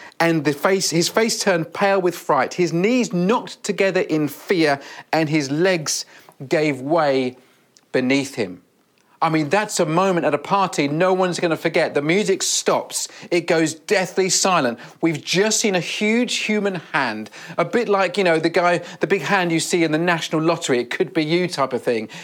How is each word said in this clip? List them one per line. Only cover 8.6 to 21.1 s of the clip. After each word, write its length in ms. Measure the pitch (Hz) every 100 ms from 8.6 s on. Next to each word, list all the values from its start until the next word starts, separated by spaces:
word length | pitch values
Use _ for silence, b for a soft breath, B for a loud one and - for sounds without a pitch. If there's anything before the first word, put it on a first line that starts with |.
| _ _ _ _ b b
I 80 | 160
mean, 180 | 156 147
that's 320 | 196 208 -
a 60 | 165
moment 400 | 160 196 175 147
at 80 |
a 40 | 143
party 520 | - 196 185 - 143
no 240 | 151 185
one's 260 | 190 185 170
gonna 160 | 170 156
forget. 380 | 170 170 151
The 80 | 143
music 420 | 147 185 190 190
stops. 640 | - - - 143 - - - B B
It 160 | 175 165
goes 260 | 165 156
deathly 560 | - - 202 180 - 190
silent. 500 | - 196 180 127 117 B B
We've 240 | 165 147
just 380 | - 175 214 214
seen 140 | 220 185
a 40 |
huge 600 | 170 - 208 226 247 -
human 420 | - 214 196 180 -
hand, 380 | 156 131 107 107 B B 160
a 60 |
bit 240 | 170 233 202
like, 300 | 202 185 185
you 80 | 185
know, 120 | 165
the 120 | 165
guy, 300 | 175 175 175 B B
the 80 | 165
big 140 | 190
hand 320 | 143 196 175
you 80 | 165
see 240 | - 180 165
in 80 |
the 40 | 156
National 440 | 175 165 - 160
Lottery, 380 | 160 165 - 123
"It 100 | 123
could 240 | - 185